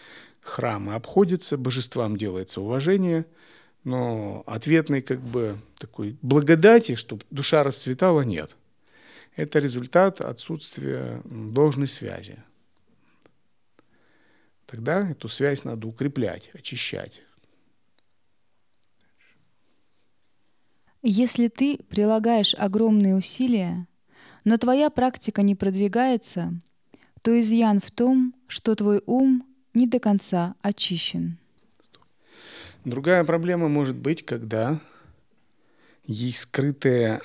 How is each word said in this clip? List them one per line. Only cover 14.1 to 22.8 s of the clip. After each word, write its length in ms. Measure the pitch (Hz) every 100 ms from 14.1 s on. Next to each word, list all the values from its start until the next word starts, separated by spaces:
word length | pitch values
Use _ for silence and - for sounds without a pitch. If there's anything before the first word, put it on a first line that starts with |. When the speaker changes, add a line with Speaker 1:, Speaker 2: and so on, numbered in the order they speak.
| _ _ _ _ _ -
Speaker 1:
Тогда 420 | 113 120 180 196
эту 180 | 143 113
связь 340 | - 143 139
надо 240 | 127 113 113
укреплять, 640 | 113 139 139 104 85 -
очищать. 680 | - - 131 - - - - _ _ _ _ _ _ _ _ _ _ _ _ _ _ _ _ _ _ _ _ _ _ _ _ _ _ _ _ _ _ _ _ _ _ _ _ _ _
Speaker 2:
Если 440 | 247 196 247 - 233
ты 300 | - 277 285
прилагаешь 800 | - - 208 220 220 226 202 -
огромные 580 | 202 208